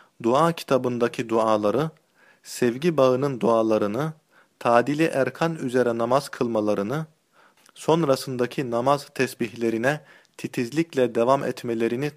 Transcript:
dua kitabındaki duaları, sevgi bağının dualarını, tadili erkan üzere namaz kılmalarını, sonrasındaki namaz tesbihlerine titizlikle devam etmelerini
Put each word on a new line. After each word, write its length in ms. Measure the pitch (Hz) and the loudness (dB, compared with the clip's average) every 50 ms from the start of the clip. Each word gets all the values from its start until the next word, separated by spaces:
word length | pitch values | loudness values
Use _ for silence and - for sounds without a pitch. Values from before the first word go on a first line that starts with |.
| - _ _ - 120 | -20 _ _ -4 0
dua 280 | 117 127 143 165 170 | 2 4 4 4 2
kitabındaki 760 | 165 - - - 139 127 127 127 123 117 120 120 - - 120 113 | 2 -2 -2 0 0 0 0 -2 -2 0 -2 -2 -2 -4 -6 -2
duaları, 600 | 113 113 110 110 110 104 104 104 104 131 160 160 - _ _ _ _ _ _ _ _ _ _ | 0 0 2 2 2 2 2 0 0 0 -2 -4 -6 _ _ _ _ _ _ _ _ _ _
sevgi 540 | - - - 131 120 117 131 156 180 160 139 | -16 -4 -2 0 0 0 0 -2 0 2 4
bağının 420 | 131 131 127 127 143 143 135 110 | 4 4 4 2 0 -2 -2 0
dualarını, 760 | - 117 117 113 110 110 110 104 104 104 104 131 151 160 156 - _ _ _ _ _ _ _ - | 0 2 2 2 2 2 2 2 0 0 -2 -4 -4 -6 -8 -12 _ _ _ _ _ _ _ -4
tadili 440 | - 123 117 120 123 139 147 147 165 | 0 4 4 4 4 4 0 0 0
erkan 520 | - - 135 131 123 - - 165 170 165 | 0 0 0 0 -2 -2 -2 -2 -2 -2
üzere 420 | 160 - 120 120 127 120 120 117 117 | -4 -4 -2 0 2 2 2 0 -2
namaz 320 | 117 120 127 143 143 - | 0 2 2 2 0 -2
kılmalarını, 760 | - - 123 120 117 107 107 104 104 101 98 104 135 156 160 - _ _ _ _ _ _ _ _ _ _ _ _ _ | -4 -4 -2 0 0 0 0 0 0 0 -2 -2 -4 -4 -6 -8 _ _ _ _ _ _ _ _ _ _ _ _ _
sonrasındaki 960 | - - - 160 170 160 139 135 - - 139 127 123 120 - - 160 139 117 | -4 0 2 2 4 4 2 2 0 0 -4 -4 -2 -2 -2 -2 -4 -4 -2
namaz 360 | 117 117 123 139 143 143 - - - | -2 0 2 2 2 0 -2 -6 -4
tesbihlerine 880 | - 127 117 - - 120 107 117 117 117 113 113 113 117 135 151 147 - - - - _ _ _ - | -2 -2 -2 -2 -4 -6 -6 -4 -2 -2 -2 0 0 0 0 -2 -2 -6 -14 -20 -20 _ _ _ -12
titizlikle 800 | - 117 - 139 123 113 139 156 165 - - 131 123 113 110 | -10 -6 -4 -4 -4 -2 -2 -2 -4 -2 0 0 0 0 2
devam 280 | 117 117 127 139 139 - | 2 2 4 2 2 0
etmelerini 680 | 123 127 - - 120 117 113 117 113 120 127 147 147 147 | -2 -6 -6 -6 -6 -2 -2 -2 -2 -2 -2 -4 -6 -6